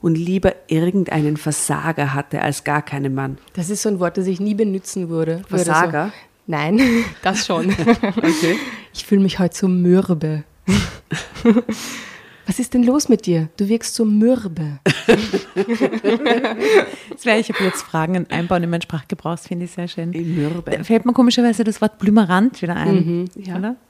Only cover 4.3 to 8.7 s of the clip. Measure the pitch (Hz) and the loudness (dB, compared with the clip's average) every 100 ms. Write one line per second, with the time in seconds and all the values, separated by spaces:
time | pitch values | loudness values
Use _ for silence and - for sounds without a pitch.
4.3 | 180 202 208 214 190 - 196 175 165 160 | -2 -2 0 0 -2 -6 -8 -4 -2 -2
5.3 | 165 196 190 170 156 175 151 185 - - | -4 -4 -2 2 2 2 0 -4 -8 -20
6.3 | _ - 156 151 214 262 233 220 - 180 | _ -6 -4 0 4 4 2 0 -4 -2
7.3 | 214 - 175 175 196 196 226 202 202 320 | -2 -2 0 0 2 4 2 2 0 0
8.3 | 311 165 - 269 | 2 0 0 -4